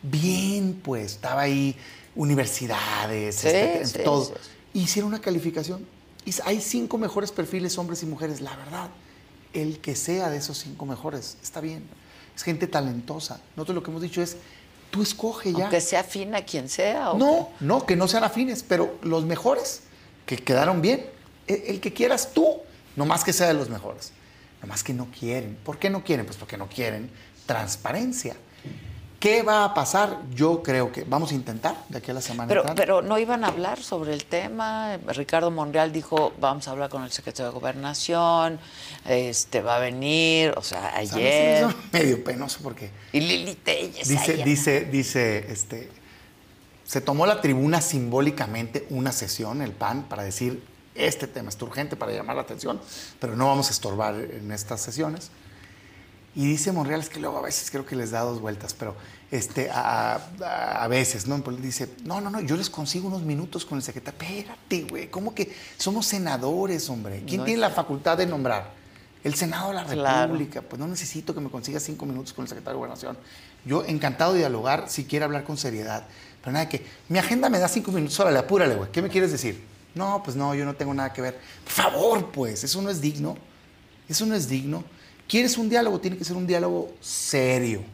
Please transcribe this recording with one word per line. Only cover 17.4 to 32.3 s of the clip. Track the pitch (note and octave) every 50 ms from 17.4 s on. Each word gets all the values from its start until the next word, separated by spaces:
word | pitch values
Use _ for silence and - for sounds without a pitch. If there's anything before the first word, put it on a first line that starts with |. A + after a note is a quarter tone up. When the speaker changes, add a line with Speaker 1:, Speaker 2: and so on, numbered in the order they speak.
| E4 - - -
Speaker 2:
qué? | -
Speaker 1:
no, | C#3+ G#3 C4+ C4
que | - F#3
no | E3+ F#3 F#3
sean | A3 A3+ A3
afines, | G#3 - A#3 B3+ C4 A#3 - -
pero | - F#3 F3 - - - - -
los | E3+ E3 E3 D#3+
mejores, | D#3+ E3+ - - A#3+ C#4 - - - - - - - - - - - - - -
que | - C3 A#2+
quedaron | - - C3 B2+ D3 E3 F#3 F3 D#3
bien, | G3 C4 - - - - - - - - - -
el, | - G3 G3+ -
el | - G3 F#3+
que | - G#3 -
quieras | - A#3 B3 B3 A#3+ - - -
tú, | - - G#3 - - - - - - - - -
nomás | - C#3+ D3+ D#3+ E3+ -
que | - F3
sea | - F3+
de | E3+ D#3+
los | D3+ C3+ A2+
mejores. | A#2 G#2 - G2+ - - - - - - - - - - - - - -
Nomás | - G2+ G2+ - -
que | - C3
no | B2 B2+ A#2+ - -
quieren. | - A#2 A#2+ C3 A#2 G#2 G#2+ - -
¿Por | - D3 -
qué | - G3
no | G3 F#3+ F#3+
quieren? | - E3 C3 A2
Pues | G#2 G#2 G2+
porque | - - -
no | G2+ G2 G2
quieren | - - B2 A2+ G#2+ G#2+ A2 B2+ - - - - - - -
transparencia. | - B2+ A2+ A2 G2+ - - - - B2+ F#3+ A#3+ B3+ B3 - - B2 - - - - - - - - - - - - - - - - - -
¿Qué | - G#3 G#3+ A#3 A3
va | G#3 G#3+ G#3+ G#3
a | G3 G3+
pasar? | D#3+ C#3 - - F#3+ G#3 G#3 - - - C3+ B2
Yo | A#2+ D3 D#3+ E3+ E3 E3
creo | D3+ C3 B2+ B2 A#2+ -
que | - -
vamos | - B2+ D3 E3 C#3+ C#3+
a |
intentar | C3+ B2 - A2+ A2 - D#3+ - - - -
de | C#3+
aquí | B2+ - -
a | B2+
la | C3
semana | C3 -